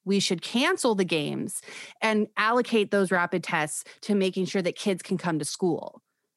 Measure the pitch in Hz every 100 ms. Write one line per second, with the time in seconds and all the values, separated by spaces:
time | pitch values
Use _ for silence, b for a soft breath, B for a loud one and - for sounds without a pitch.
0 | 190 196 - 180 - 240 311 370 254 202
1 | 180 160 147 135 - - B B B -
2 | 220 214 208 - 214 247 240 226 202 202
3 | 185 185 175 180 - 170 156 - B B
4 | - 202 190 185 185 202 175 - 208 185
5 | - 185 185 160 151 - 185 151 - -
6 | _ _ _